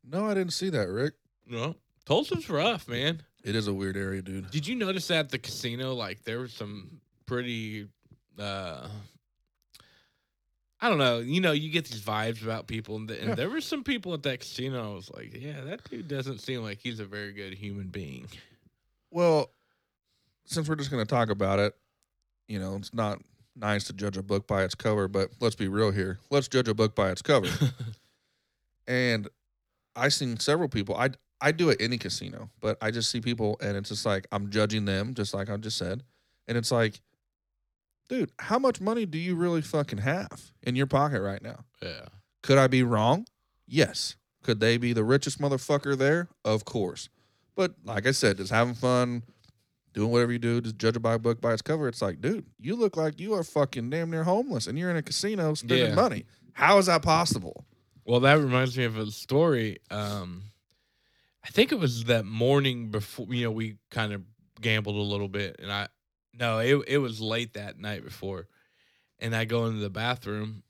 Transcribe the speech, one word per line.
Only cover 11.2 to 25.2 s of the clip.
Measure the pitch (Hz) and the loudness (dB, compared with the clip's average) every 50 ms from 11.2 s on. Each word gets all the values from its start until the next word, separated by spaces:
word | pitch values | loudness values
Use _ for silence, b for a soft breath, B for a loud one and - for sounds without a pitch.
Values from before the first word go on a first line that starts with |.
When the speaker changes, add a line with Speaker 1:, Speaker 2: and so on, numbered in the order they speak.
Speaker 2:
You | 117 123 151 180 | 0 0 0 2
know, | 185 170 | 2 2
you | 151 147 156 156 | 2 2 -2 -2
get | 151 170 160 | -4 -4 -4
these | 123 123 110 | -4 -12 -8
vibes | 101 110 107 107 110 113 117 110 | -4 -2 -2 0 0 -2 -4 -4
about | 107 110 113 110 - | -6 -6 -6 -6 -6
people, | - 113 110 104 - 107 | -8 -8 -8 -8 -8 -10
and, | 107 110 110 | -10 -8 -10
th- | 110 - | -8 -6
and | - 220 | -4 -4
Speaker 1:
Yeah. | 220 | -2
Speaker 2:
there | 135 135 190 | -2 -2 -4
were | 254 320 | -4 -6
some | 294 - 320 285 240 | -6 -6 -6 -6 -4
people | - 269 233 185 180 170 | -4 -4 -4 -4 -6 -8
at | 151 135 | -4 -4
that | 143 127 123 | -6 -6 -6
casino. | - - - - 127 135 131 123 110 104 | -10 -12 -8 -8 -6 -6 -4 -6 -6 -6
I | 104 | -8
was | 90 95 - | -10 -14 -16
like, | - - 57 - - - | -16 -16 -16 -16 -16 -14
"Yeah, | 127 147 147 143 131 | -14 -12 -12 -12 -12
that | 143 190 254 _ - | -12 -12 -12 _ -14
dude | - 233 196 156 | -12 -12 -8 -6
doesn't | 143 135 127 131 131 98 | -6 -6 -6 -6 -8 -10
seem | - - 131 123 | -8 -8 -6 -6
like | 113 104 101 104 | -6 -8 -10 -8
he's | - 123 117 110 | -8 -10 -8 -8
a | 104 | -10
very | 95 101 104 104 104 | -10 -8 -10 -10 -10
good | 101 101 98 95 95 | -10 -12 -12 -12 -12
human | 98 104 101 101 101 98 92 | -10 -10 -8 -8 -8 -8 -8
being." | 87 101 87 71 65 62 62 - B B B B B B B B _ _ _ _ _ _ _ _ | -8 -10 -10 -10 -12 -14 -14 -16 B B B B B B B B _ _ _ _ _ _ _ _
Speaker 1:
Well, | - 170 175 170 160 151 135 - _ _ _ _ _ _ _ _ _ _ _ _ _ _ _ _ _ _ _ | 0 2 4 4 4 4 2 -2 _ _ _ _ _ _ _ _ _ _ _ _ _ _ _ _ _ _ _
since | - - 165 156 151 | -6 -4 -4 -2 -2
we're | 160 | -2
just | 151 139 135 | -2 -2 -4
gonna | 143 123 110 | -2 -2 0
talk | - 135 123 117 110 | 2 2 2 4 2
about | 101 101 98 95 98 101 | 2 0 2 2 4 4
it, | 101 104 - _ _ _ _ _ _ _ _ _ _ _ _ _ _ - | 2 2 0 _ _ _ _ _ _ _ _ _ _ _ _ _ _ -8
you | 107 98 | -8 -6
know, | 95 95 98 | -6 -6 -6
it's | 101 98 - - | -8 -8 -6 -4
not | 117 110 104 101 - - _ _ _ _ _ _ | -2 -2 -2 -2 -4 -10 _ _ _ _ _ _
nice | - 107 104 104 101 - | -4 -2 0 0 0 -2
to | - | -4
judge | 95 95 101 104 95 | -6 -4 -4 -4 -4
a | 95 | -4
book | 98 98 107 101 - | -2 0 0 0 0
by | - 107 98 95 | 0 0 0 2
its | 90 - | 0 -2
cover, | - - 113 107 104 98 | -2 0 0 2 2 0
but | 92 101 98 | 0 2 0